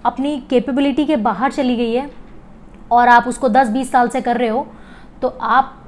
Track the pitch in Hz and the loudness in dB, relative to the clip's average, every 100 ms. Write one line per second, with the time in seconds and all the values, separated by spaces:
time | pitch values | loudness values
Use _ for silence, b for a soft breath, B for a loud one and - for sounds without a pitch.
0 | 240 - 285 294 - 247 285 262 285 269 | -4 -4 -6 -6 -2 -2 0 0 0 0
1 | 294 294 220 185 269 285 254 240 233 240 | 0 0 -2 -2 -2 -2 -2 -2 -2 -2
2 | - - - - - - - - - 240 | -6 -14 -20 -20 -20 -20 -20 -20 0 4
3 | 240 240 247 240 254 247 247 247 254 254 | 6 6 4 -2 2 2 2 -2 0 0
4 | 240 254 247 240 240 226 302 B B B | 0 -2 -2 -2 -2 -2 -6 B B B
5 | B - 247 - 226 247 262 - | B -6 -6 -4 0 0 0 -10